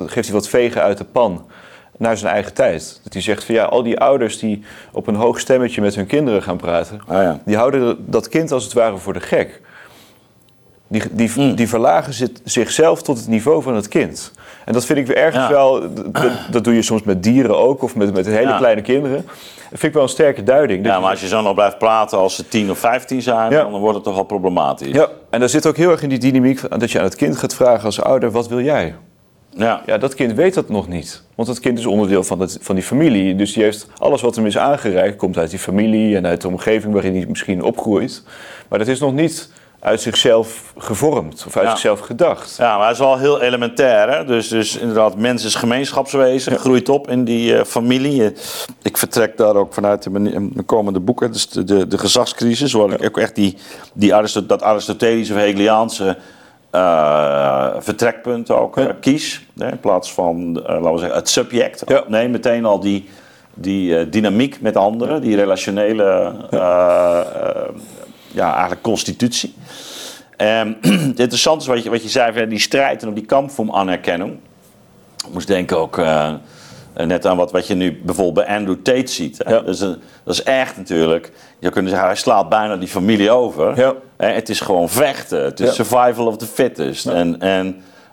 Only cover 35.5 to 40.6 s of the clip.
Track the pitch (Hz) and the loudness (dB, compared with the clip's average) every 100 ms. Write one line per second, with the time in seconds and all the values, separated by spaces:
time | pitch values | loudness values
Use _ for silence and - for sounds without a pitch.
35.5 | 92 - 98 110 107 110 98 90 87 90 | -4 -2 0 2 2 2 2 0 -2 -4
36.5 | 90 - 110 107 101 95 92 85 - - | -4 0 0 2 0 0 -2 -4 -6 -4
37.5 | 90 101 120 113 98 127 - - - - | -2 -2 -2 0 0 -2 -8 -20 -20 -20
38.5 | - - 101 110 131 143 135 160 165 - | -18 -4 -2 -2 0 0 0 -2 -4 -16
39.5 | - _ - - 107 113 - 131 113 110 | -20 _ -6 -2 -2 -2 0 4 4 2
40.5 | - | -8